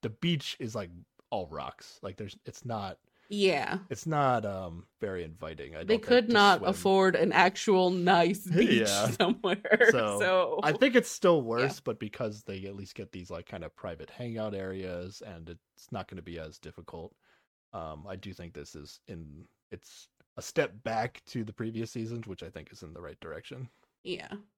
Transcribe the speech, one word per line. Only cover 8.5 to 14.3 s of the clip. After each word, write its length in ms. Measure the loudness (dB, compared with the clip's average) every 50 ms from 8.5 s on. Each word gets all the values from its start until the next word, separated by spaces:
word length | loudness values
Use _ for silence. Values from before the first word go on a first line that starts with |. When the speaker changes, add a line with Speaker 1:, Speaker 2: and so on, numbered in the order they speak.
| 2 4 6 6 6 4 4 4
Speaker 1:
Yeah. 220 | 2 2 2 2
Speaker 2:
somewhere, 680 | 2 2 2 2 2 0 0 -2 -2 -2 0 2 4 6
<laughs> 100 | 6 6
Speaker 1:
So, 280 | 6 4 4 0 0 0
Speaker 2:
so 420 | 2 2 4 2 2 2 0 0 2
Speaker 1:
I 80 | 0 2
think 240 | 4 4 6 6
it's 140 | 6 4 4
still 260 | -6 2 4 6 6
Speaker 2:
Yeah. 60 | 6 4
Speaker 1:
worse, 360 | 0 0 2 2 0 0 -4
but 200 | _ -6 -6 -6
because 420 | -6 -10 -6 -6 -6 -6 -6 -8 -12
they 220 | -10 -10 -10 -10
at 100 | -10 -10
least 200 | -12 -14 -14 -12
get 160 | -14 -14 -12 -12
these, 180 | -14 -12 -10
like, 160 | -12 -12 -12
kind 160 | -12 -12 -12 -12
of 120 | -12 _
private 320 | -12 -10 -10 -10 -10 -14 -18
hangout 440 | -14 -12 -10 -8